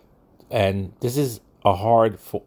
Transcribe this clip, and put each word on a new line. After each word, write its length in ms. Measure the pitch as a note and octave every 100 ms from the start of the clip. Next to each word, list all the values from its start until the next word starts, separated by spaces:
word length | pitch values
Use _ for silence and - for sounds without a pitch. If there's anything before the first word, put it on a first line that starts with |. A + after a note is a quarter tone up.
| _ _ _ _ -
And 420 | A#2+ G2 G2 F#2 -
this 160 | B2 C3+
is 240 | C3+ G#2 _ _ G2+
a 80 |
hard 460 | F#2 G#2+ A#2 A2+ F#2+
for 220 | - -